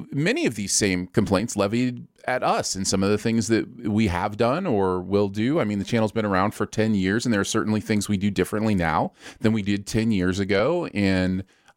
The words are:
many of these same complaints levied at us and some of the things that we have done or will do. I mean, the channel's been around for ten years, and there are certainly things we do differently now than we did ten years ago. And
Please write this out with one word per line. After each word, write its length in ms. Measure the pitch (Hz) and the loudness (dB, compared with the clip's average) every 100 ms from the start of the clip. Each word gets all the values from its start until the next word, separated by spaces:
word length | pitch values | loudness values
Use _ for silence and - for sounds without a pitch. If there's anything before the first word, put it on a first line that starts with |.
| - | -6
many 340 | 139 165 294 311 | -2 0 2 0
of 80 | |
these 180 | 110 98 | -2 -2
same 360 | - 104 90 90 | 0 2 0 0
complaints 480 | - 92 95 117 104 | 0 2 0 0 -2
levied 480 | 98 117 127 123 - _ - | -2 0 -2 -4 -12 _ -6
at 180 | 127 | -2
us 320 | 135 214 - 95 | 0 -2 -2 -4
and 120 | 95 | -2
some 140 | 98 | 0
of 80 | 98 | 2
the 80 | 107 | 2
things 300 | 117 113 107 | 2 0 2
that 400 | 110 - - 120 | 0 0 -6 -2
we 160 | 104 110 | 0 2
have 320 | 87 104 104 | 0 -2 0
done 300 | 117 151 190 | 0 0 0
or 340 | 107 95 92 | 0 2 0
will 260 | 92 101 104 | 0 0 2
do. 320 | 101 117 160 | 0 0 0
I 40 | |
mean, 160 | 107 104 | 0 -2
the 60 | 98 | -2
channel's 260 | 120 107 | 0 0
been 120 | 113 107 | 0 0
around 260 | 95 101 | 2 0
for 140 | - 104 | -2 -4
ten 260 | - 110 | 0 2
years, 320 | 104 92 110 123 | 2 2 2 2
and 80 | |
there 80 | 104 | 0
are 20 | |
certainly 380 | 98 113 95 107 | 0 0 0 -2
things 260 | - 107 - | 0 -2 0
we 100 | 101 | 0
do 120 | 101 | 0
differently 460 | 92 90 107 110 98 | 0 -2 0 0 2
now 380 | 82 80 127 - - - | 2 0 -2 -6 -20 -2
than 120 | 110 | 0
we 100 | 110 | 0
did 240 | 98 101 101 | 0 -2 -2
ten 240 | 113 113 | -2 0
years 260 | 104 90 92 | 2 2 0
ago. 480 | 98 98 131 175 160 | 0 2 2 0 -4
And 500 | 101 98 95 92 92 - _ _ | 0 2 2 2 -2 -6 _ _